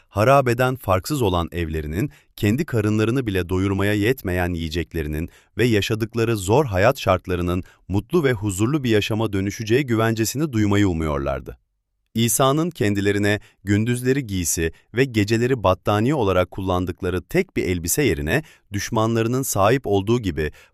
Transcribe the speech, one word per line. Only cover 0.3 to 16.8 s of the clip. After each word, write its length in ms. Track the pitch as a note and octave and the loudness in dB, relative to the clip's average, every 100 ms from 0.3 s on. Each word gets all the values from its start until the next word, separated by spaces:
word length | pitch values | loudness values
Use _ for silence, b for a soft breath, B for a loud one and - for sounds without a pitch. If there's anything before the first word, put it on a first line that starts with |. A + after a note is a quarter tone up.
| C#3 B2+ A#2 B2+ B2+ | 4 4 0 0 -2
farksız 460 | - F#2 - D3+ | 0 0 0 -2
olan 280 | G#2+ F2+ E2+ | 0 0 -2
evlerinin, 600 | F2 E2 D#2+ D2+ D#2+ C#3+ b b - | -4 -4 -6 -6 -4 -6 b b -4
kendi 300 | G#2 B2 F3 | 0 0 -2
karınlarını 640 | A#2 G#2 G#2+ G#2+ C3 A#2 | -2 0 0 0 0 -2
bile 220 | F#2+ E2+ | -4 -2
doyurmaya 440 | F#2 G2 G2 G2+ | -2 0 0 0
yetmeyen 600 | G#2 G2+ C#3 F#2+ F2+ F2+ | 0 0 0 -2 -2 -2
yiyeceklerinin 760 | E2+ E2 E2 D#2+ E2 D2+ D2+ E2 b b - | -4 -4 -4 -4 -6 -4 -6 -8 b b -2
ve 80 | B2 | 0
yaşadıkları 720 | G#2 - A2 A2+ A2+ A2+ A2+ | 2 0 -2 -4 -2 -2 -2
zor 280 | F2+ B2 C#3+ | 2 2 2
hayat 340 | F#2 G#2+ C#3 | 2 2 2
şartlarının 640 | - F#2 - F2+ F2 F2+ b b - | 0 0 0 -2 0 -2 b b -4
mutlu 360 | G2 - F3 | -4 0 0
ve 100 | C3+ | 2
huzurlu 500 | A2+ G#2 F#2 A2 D#3 | 0 -2 0 0 0
bir 60 | B2+ | 2
yaşama 440 | G#2+ G2+ A2 A2 | 2 2 -2 -2
dönüşeceği 520 | G2 G2 - A2 A#2+ C#3 | -2 -4 -6 0 0 2
güvencesini 680 | A2 A2+ A2 A2 B2+ D#3+ | 0 2 0 -2 -2 -2
duymayı 360 | A2+ G#2 G2+ G2+ | 0 2 4 2
umuyorlardı. 680 | E2 D#2+ C#2+ C#2 C2+ C2+ - _ _ _ _ _ A2+ | 2 -2 -2 -4 -6 -8 -16 _ _ _ _ _ 0
İsa'nın 540 | A#2 - C3+ D3 E3+ | 0 2 2 2 -2
kendilerine 720 | - G#2+ G2+ G2 G2+ G2+ G#2 b b | 0 0 2 2 2 2 0 b b
gündüzleri 640 | G2 G2+ A2+ B2 B2+ C3+ A#2+ | 0 0 2 0 0 0 -2
giysi 440 | F#2+ E2+ - E2 b b | -4 -2 -2 -2 b b
ve 120 | A2 C#3 | -2 0
geceleri 580 | A2 G2+ A2+ A#2+ C3 | 2 2 2 2 0
battaniye 520 | G2 F#2+ - G#2 A#2 D3+ | 0 0 0 0 2 2
olarak 360 | G2+ F2+ F2+ | 2 2 0
kullandıkları 680 | - F#2+ F2+ | -2 -2 -2